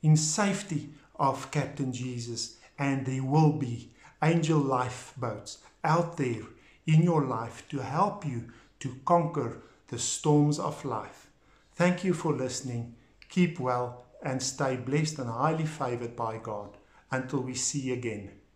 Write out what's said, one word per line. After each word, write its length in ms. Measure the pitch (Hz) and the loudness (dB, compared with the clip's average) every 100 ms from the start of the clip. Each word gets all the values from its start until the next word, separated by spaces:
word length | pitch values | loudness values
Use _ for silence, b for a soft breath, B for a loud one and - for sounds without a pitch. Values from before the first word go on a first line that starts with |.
in 120 | 156 151 | 6 6
safety 760 | - - 202 180 - 156 - B B - | 4 2 0 0 -4 -6 -6 B B 0
of 340 | 139 131 - | 0 0 -4
Captain 420 | - 131 - 131 | -4 -4 -4 -4
Jesus, 680 | 117 127 120 117 117 - B B - | -4 -6 -6 -6 -6 -8 B B -4
and 280 | 139 135 135 | -2 0 -2
there 180 | 131 | -2
will 300 | 131 147 156 | 2 6 6
be 380 | 147 123 117 - B B B | 4 -4 -6 -10 B B B
angel 380 | 151 170 156 156 | 2 2 4 2
lifeboats 1000 | 135 127 123 - - - 120 107 120 - B B | 4 2 0 -6 -14 -6 -6 -6 -12 -18 B B
out 340 | - 165 170 - | 2 2 2 -2
there 260 | 127 110 - - b b - | -2 -2 -6 -18 b b 4
in 160 | 156 | 6
your 240 | 175 160 135 | 8 4 2
life 420 | 113 113 - - | -2 -6 -12 -10
to 100 | 143 | -8
help 460 | 113 147 202 202 151 | -4 0 0 0 -6
you 260 | 117 117 B B B | -6 -8 B B B
to 160 | 127 120 - | -10 -6 2
conquer 580 | 175 131 147 120 - B B _ | 4 4 -2 -4 -6 B B _
the 100 | 117 | -6
storms 640 | - - 151 147 147 147 | -4 -2 4 6 6 2
of 260 | - - 139 | -4 -6 -6
life. 460 | 113 - - - _ b b b | -6 -8 -16 -20 _ b b b
Thank 300 | - 175 180 | 2 2 4
you 100 | 190 | 0
for 200 | 165 160 | 0 0
listening. 600 | 135 131 - 131 117 120 B B B - | 0 -2 -4 -6 -6 -8 B B B -4
Keep 300 | - 175 156 | 2 2 2
well 460 | 127 123 123 120 - - | 0 0 -2 -8 -20 -8
and 200 | 143 131 | -4 -2
stay 340 | - - 135 127 | -4 -2 -2 -2
blessed 440 | 117 147 156 - | 0 0 0 -2
and 100 | 120 | -6
highly 360 | 113 147 160 151 | 0 0 2 -2
favored 500 | - 131 120 120 - | -2 -4 -2 -6 -4
by 220 | 113 110 | -6 -4
God. 400 | 113 104 104 - b b b | -8 -8 -10 -16 b b b
Until 300 | 131 127 143 | -4 -2 -4
we 120 | 123 | -4
see 380 | 123 - 143 127 | -4 -2 -2 -2
again 400 | 123 117 104 95 - _ | -4 -4 -6 -10 -18 _